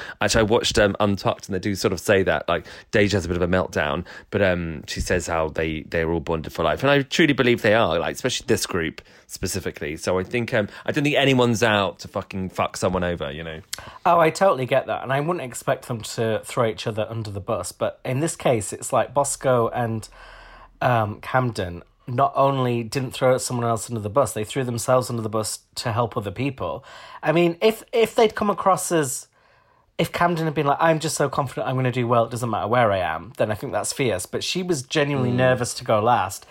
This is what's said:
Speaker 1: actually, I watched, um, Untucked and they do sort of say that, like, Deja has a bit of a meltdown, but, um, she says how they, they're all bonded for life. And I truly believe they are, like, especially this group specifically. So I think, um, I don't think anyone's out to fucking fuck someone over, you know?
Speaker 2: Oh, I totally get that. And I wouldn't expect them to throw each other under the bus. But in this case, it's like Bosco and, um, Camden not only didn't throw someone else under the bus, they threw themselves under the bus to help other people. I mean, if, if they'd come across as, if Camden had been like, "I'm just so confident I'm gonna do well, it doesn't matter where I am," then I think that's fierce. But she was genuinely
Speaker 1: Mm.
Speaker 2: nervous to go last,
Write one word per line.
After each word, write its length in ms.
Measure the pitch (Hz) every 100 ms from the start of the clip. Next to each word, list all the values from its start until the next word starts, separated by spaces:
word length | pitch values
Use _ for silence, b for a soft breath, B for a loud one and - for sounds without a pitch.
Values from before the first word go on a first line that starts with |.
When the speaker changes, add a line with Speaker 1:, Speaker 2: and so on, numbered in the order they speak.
| B B
Speaker 1:
actually, 200 | 104 117
I 20 |
watched, 340 | 107 113 - -
um, 180 | 104 95
Untucked 480 | 104 98 120 - -
and 80 | 95
they 40 |
do 140 | 104
sort 200 | 98 113
of 60 | 90
say 220 | - 98
that, 260 | 90 78 -
like, 200 | 85 - B B
Deja 260 | 113 104 101
has 80 | 85
a 20 |
bit 80 | 87
of 40 |
a 60 | 87
meltdown, 580 | 92 - 92 76 76 90 B B
but, 140 | 104
um, 400 | 98 90 82 78 -
she 160 | -
says 240 | - 90 85
how 220 | 82 80
they, 320 | 78 80 78 -
they're 220 | 85 80
all 80 | 85
bonded 340 | 76 80 76
for 80 | -
life. 220 | 82 78
And 80 | 139
I 100 | 143
truly 320 | 131 - 160
believe 300 | 135 123 120
they 100 | 110
are, 240 | 110 98 85
like, 160 | 80
especially 320 | 73 127 - -
this 220 | 107 -
group 340 | 90 80 - b b b
specifically. 720 | - 95 98 85 - 76 80
So 220 | - 92
I 40 |
think, 300 | 90 123 113
um, 160 | 117 101 B -
I 60 |
don't 120 | 127
think 120 | 143 135
anyone's 480 | 139 131 120 113
out 340 | 117 104 95 -
to 60 | 87
fucking 420 | 101 - 98 92
fuck 280 | - 92 -
someone 260 | 98 90
over, 280 | 87 87 73
you 120 | 73
know? 180 | 82 80 - B B B 180
Speaker 2:
Oh, 140 | 170
I 100 | 160
totally 380 | 160 196 135 127
get 180 | 131 -
that. 160 | 104
And 100 | 113
I 80 | 135
wouldn't 220 | 151 180
expect 440 | 127 110 - 135 -
them 140 | 117
to 420 | 104 - 113 107 -
throw 220 | - 113
each 180 | 107 -
other 220 | 107 104
under 220 | 113 107
the 100 | 98
bus. 300 | 92 104 90
But 280 | - 110 - 131
in 140 | 131
this 160 | 160 -
case, 380 | 170 117 -
it's 200 | - -
like 220 | 123 107 143
Bosco 540 | 135 - 139 123 113
and, 380 | 120 117 113 - B B B B B B -
um, 380 | 139 120 104 104
Camden 600 | - 131 123 107 90 85 - _ -
not 260 | 123 139 -
only 460 | 135 139 127 120
didn't 280 | 110 139 127
throw 260 | - 131 127
someone 300 | - 123 117
else 200 | 113 -
under 120 | 117
the 80 | 104
bus, 240 | 110 123
they 100 | 110
threw 200 | 104 139
themselves 480 | 123 117 - 127 120
under 100 | 120
the 80 | 110
bus 300 | 110 110 - _ -
to 160 | 120
help 260 | 110 120 -
other 140 | 101
people. 520 | 95 139 135 90 73 B B B B
I 100 | -
mean, 240 | 160 170 170
if, 220 | 220 220 -
if 220 | 240 220 -
they'd 180 | 226
come 160 | - 208
across 420 | 190 196 180 -
as, 360 | 170 135 - - b b b b b b -
if 120 | 165
Camden 340 | - 175 165 160
had 100 | 147
been 100 | 143
like, 120 | 143
"I'm 180 | 165 160
just 160 | 156 -
so 140 | 143
confident 380 | - 135 - 117
I'm 80 | 131
gonna 160 | 127
do 160 | 120 117
well, 160 | 120 117
it 60 |
doesn't 180 | 117 120
matter 180 | 101 101
where 240 | 120 113
I 60 | 98
am," 340 | 85 80 92 -
then 140 | 110
I 20 | 104
think 180 | 139
that's 200 | 95 98
fierce. 320 | - 131 92 -
But 180 | 117
she 200 | - 180
was 180 | 185 156
genuinely 480 | 127 160 143 143 123
Speaker 1:
Mm. 40 | 123
Speaker 2:
nervous 380 | 127 123 120 -
to 80 |
go 160 | 123 110
last, 480 | 113 117 95 - -